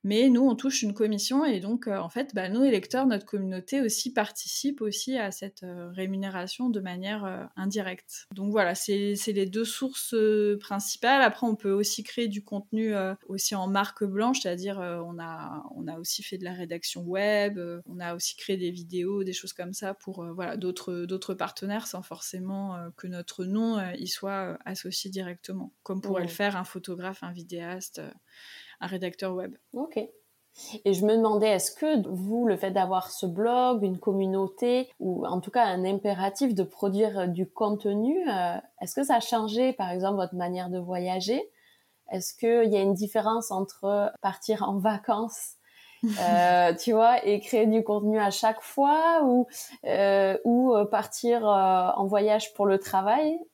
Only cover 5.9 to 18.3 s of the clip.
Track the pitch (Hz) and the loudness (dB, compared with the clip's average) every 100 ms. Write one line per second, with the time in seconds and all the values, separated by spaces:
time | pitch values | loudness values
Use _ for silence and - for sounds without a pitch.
5.9 | 180 190 190 196 185 185 - 247 214 185 | -6 -4 -4 -4 -6 -8 -4 -2 -2 -4
6.9 | 180 190 214 196 185 - - 190 208 185 | -6 -6 -6 -6 -8 -12 -6 -4 -2 -6
7.9 | 180 - - - 190 202 208 180 190 - | -8 -14 -18 -14 -6 0 2 2 0 -2
8.9 | 202 202 202 220 202 196 202 226 - 269 | 0 0 -2 -2 -2 -2 -2 -4 -4 -6
9.9 | 269 - 226 214 214 208 208 - 202 - | -6 -2 2 4 4 2 0 -4 -6 -4
10.9 | - 240 269 240 214 240 214 196 196 202 | -2 4 6 4 4 -2 0 0 0 0
11.9 | - 208 - 233 202 202 202 202 220 220 | -4 -6 -4 -4 -4 -8 -10 -4 -2 0
12.9 | 208 190 196 - 196 - 202 185 196 202 | 0 -2 -6 -8 -4 -4 -2 0 0 0
13.9 | - 202 196 233 262 196 175 196 196 180 | -2 -4 0 0 0 -2 -4 -6 -6 -6
14.9 | 175 170 170 165 160 156 151 - - 165 | -8 -8 -10 -12 -12 -12 -12 -14 -12 -10
15.9 | 165 175 - - 190 180 185 170 170 - | -8 -6 -6 -8 -10 -8 -8 -8 -8 -8
16.9 | 180 175 185 208 208 202 202 175 170 - | -8 -4 0 2 2 0 -2 -8 -10 -14
17.9 | 180 175 175 - | -10 -8 -6 -8